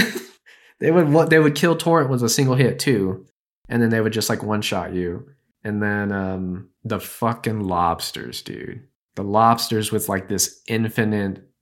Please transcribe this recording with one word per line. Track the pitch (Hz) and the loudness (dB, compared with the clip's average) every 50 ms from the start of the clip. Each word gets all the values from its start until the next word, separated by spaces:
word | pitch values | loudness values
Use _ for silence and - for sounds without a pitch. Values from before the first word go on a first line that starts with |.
<laughs> | 226 - - - - - - _ _ - - _ _ _ _ - | 2 0 -2 -10 -12 -14 -20 _ _ -20 -20 _ _ _ _ -2
They | - 151 | 0 2
would | 165 180 165 147 | 4 4 4 6
wa-, | 143 160 156 | 4 4 4
they | - 160 160 | 6 6 6
would | 156 147 147 | 6 4 2
kill | - 180 175 160 | 2 2 2 2
Torrent | 165 - 170 165 165 143 131 | 2 2 2 2 2 2 2
with | 135 123 | 0 0
a | 120 110 | 0 0
single | - - 139 131 127 | 2 2 2 2 4
hit | 127 131 117 120 - | 4 2 2 2 0
too. | - 143 127 101 98 95 95 - - _ _ _ _ _ _ _ _ - | 0 0 2 2 0 -2 -4 -6 -10 _ _ _ _ _ _ _ _ -4
And | 120 120 | 0 2
then | 117 113 | 2 2
they | 113 113 | 2 2
would | 110 110 | 2 0
just, | 110 110 104 - | 0 -2 -2 -2
like, | 117 104 | -2 -4
one | - 104 107 104 | -2 -4 -4 -2
shot | 104 - 107 95 85 92 90 | -2 -4 -4 -4 -4 -4 -4
you. | 90 90 85 85 98 131 - - _ _ _ _ _ - | -4 -4 -4 -6 -8 -12 -16 -20 _ _ _ _ _ -8
And | 107 104 104 | -6 -4 -2
then, | 104 104 104 104 101 101 | -2 0 0 -2 -2 -2
um, | 101 98 95 95 92 92 92 92 90 87 95 _ _ _ - | -2 -2 -4 -4 -4 -6 -6 -6 -8 -10 -12 _ _ _ -6
the | 113 110 92 | -6 -4 -4
fucking | - - - - 117 113 117 - - 117 110 107 | -6 -8 -8 -2 -2 -2 -2 -2 -4 -6 -4 -4
lobsters, | 101 95 90 87 87 85 82 82 - - - 65 - 60 - - | -4 -4 -2 0 0 0 0 -2 -6 -12 -10 -12 -12 -12 -12 -12
dude. | - - - - - - - - - _ _ _ _ _ - | -12 -12 -14 -12 -12 -12 -14 -16 -18 _ _ _ _ _ -10
The | 95 98 | -8 -4
lobsters | 101 101 107 113 117 117 117 - - 117 107 107 - | 0 4 6 6 6 4 4 0 -2 -2 -2 -2 -2
with, | 110 104 - - | -2 -2 -2 -2
like, | 101 92 95 - | -2 -4 -2 -4
this | 104 92 - - - _ - - | -2 -2 -2 -2 -4 _ -8 -4
infinite | 117 110 113 110 - - 110 107 107 104 101 98 95 - - _ _ _ | -2 -2 -2 -2 0 0 0 0 0 0 -2 -2 -4 -8 -12 _ _ _